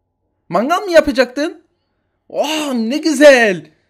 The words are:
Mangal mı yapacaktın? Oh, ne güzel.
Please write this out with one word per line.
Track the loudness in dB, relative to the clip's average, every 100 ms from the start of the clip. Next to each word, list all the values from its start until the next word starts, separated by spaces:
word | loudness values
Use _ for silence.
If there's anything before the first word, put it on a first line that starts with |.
| _ _ _ _ -6
Mangal | -4 -2 -4
mı | 0
yapacaktın? | 0 0 -2 -4 -4 -8 -8 _ _ _ _ _ _ _
Oh, | -6 -6 -4 -6
ne | -4 -4 -4
güzel. | -4 4 6 6 2 -2 -10 _